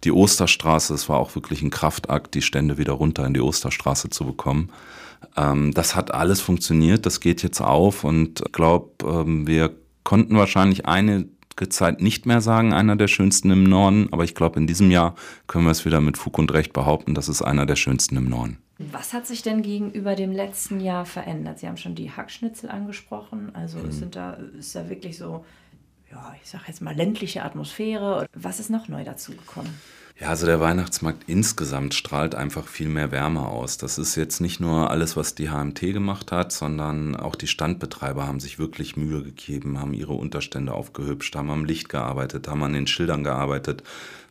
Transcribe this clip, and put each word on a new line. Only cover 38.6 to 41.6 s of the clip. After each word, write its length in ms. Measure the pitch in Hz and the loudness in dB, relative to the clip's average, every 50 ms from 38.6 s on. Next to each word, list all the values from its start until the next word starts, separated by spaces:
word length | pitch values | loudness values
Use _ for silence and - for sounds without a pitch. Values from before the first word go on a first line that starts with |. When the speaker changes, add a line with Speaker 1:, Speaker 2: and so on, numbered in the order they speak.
| 80 78 - - 76 - - | -8 -8 -8 -10 -12 -8 -6
Speaker 1:
Mühe 260 | 76 76 78 78 73 | -6 -4 -4 -4 -6
gegeben, 560 | 69 69 65 - - - 71 69 71 71 69 69 | -8 -10 -14 -16 -12 -10 -8 -8 -6 -6 -6 -6
haben 160 | 71 71 - | -6 -6 -6
ihre 200 | - 147 - - | -6 -6 -6 -6
Unterstände 580 | - - - - 71 - - - 65 69 65 | -6 -6 -6 -6 -8 -8 -8 -8 -8 -6 -6
aufgehübscht, 640 | 50 50 - - - 69 69 71 71 69 - - - | -6 -8 -8 -10 -10 -8 -6 -6 -6 -6 -8 -8 -8
haben 140 | 73 71 73 | -6 -6 -4
am 140 | 76 78 | -4 -4